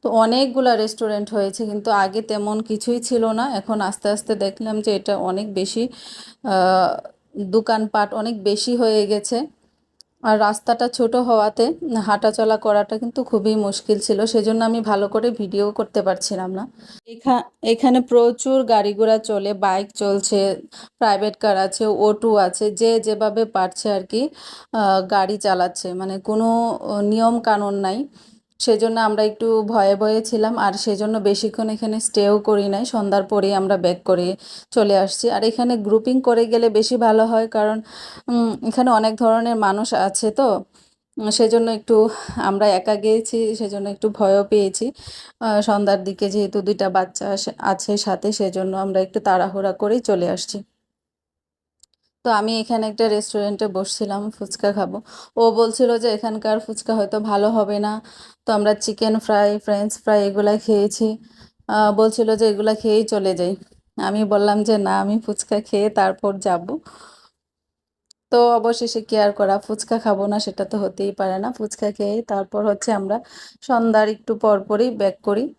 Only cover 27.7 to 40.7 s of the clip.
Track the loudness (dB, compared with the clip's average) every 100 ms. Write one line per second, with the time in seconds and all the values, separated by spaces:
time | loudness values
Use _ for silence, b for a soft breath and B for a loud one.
27.7 | -2 -2 -4 -8 b b b _ _ 0
28.7 | 2 2 0 0 2 0 0 0 0 2
29.7 | 2 2 2 2 0 0 0 0 2 0
30.7 | 0 -4 -2 0 0 0 0 -2 -4 -4
31.7 | -4 -4 -2 -2 2 4 4 2 2 2
32.7 | -2 -2 -2 0 0 2 0 0 0 0
33.7 | 2 0 -2 0 0 0 -4 B B B
34.7 | 0 4 4 2 0 -2 0 0 0 0
35.7 | 0 2 2 2 0 2 2 2 2 2
36.7 | 2 0 2 4 4 4 2 0 0 0
37.7 | -2 -8 B B B -4 0 0 -2 -4
38.7 | 0 4 4 2 2 2 2 0 0 0
39.7 | 0 -2 0 0 0 -2 0 0 0 -4